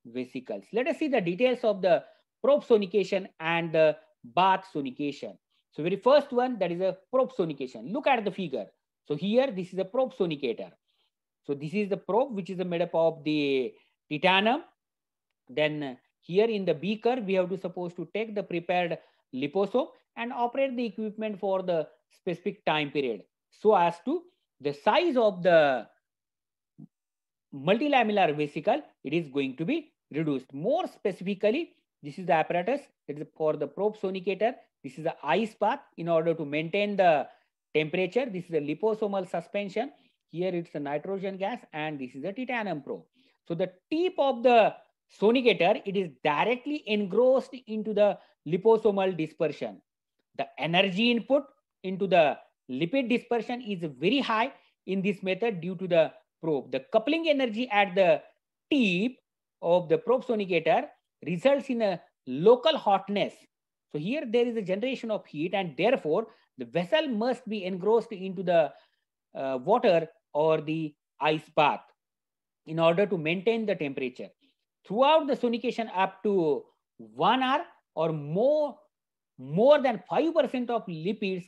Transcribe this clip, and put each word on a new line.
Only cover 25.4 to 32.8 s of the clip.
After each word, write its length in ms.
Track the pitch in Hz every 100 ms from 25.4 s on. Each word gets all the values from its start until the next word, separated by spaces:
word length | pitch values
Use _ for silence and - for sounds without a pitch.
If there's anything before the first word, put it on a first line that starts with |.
the 440 | 180 165 147 123 - _ _ _ _ _ _ _ _ - - _ _ _ _ _ _
multilamellar 840 | 139 151 226 294 262 214 208 165 147
vesicle, 460 | 147 165 202 294 - _
it 100 | 135
is 160 | 170 151
going 260 | 139 135 131
to 80 | 170
be 280 | 320 - _ -
reduced. 420 | 139 151 135 -
More 340 | 139 185 330 311
specifically, 840 | - 208 180 190 190 214 285 330 _ _ _
this 160 | 143 190
is 60 | 180
the 80 |
apparatus. 480 | 160 156 170 190 277